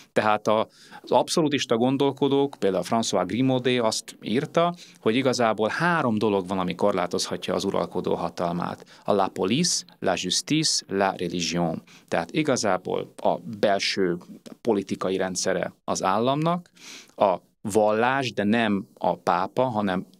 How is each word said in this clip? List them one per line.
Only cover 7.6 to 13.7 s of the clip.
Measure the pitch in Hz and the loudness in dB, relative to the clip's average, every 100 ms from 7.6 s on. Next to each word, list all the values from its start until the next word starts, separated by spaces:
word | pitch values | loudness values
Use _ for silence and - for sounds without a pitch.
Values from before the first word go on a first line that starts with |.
uralkodó | 95 92 87 - 92 | -2 -2 -2 -4 -2
hatalmát. | 92 85 - 87 87 90 - - - | -2 -4 -4 -4 -2 -4 -8 -14 -14
A | - | -2
la | 101 95 | 0 0
police, | - 95 131 175 - - - | 0 0 0 0 -2 -6 -6
la | 98 87 | -2 -2
justice, | 90 - - 151 151 - - | -2 -4 0 0 0 -2 -2
la | 98 98 - | 0 0 0
religion. | 87 92 82 85 85 87 - - - | -4 -4 -4 -2 -2 -4 -10 -20 -4
Tehát | 90 82 | -4 -2
igazából | 160 147 120 107 92 90 92 92 - | -2 0 0 0 0 -2 -6 -6 -4
a | 101 87 - 104 | -2 -2 -4 -2
belső | 107 | 0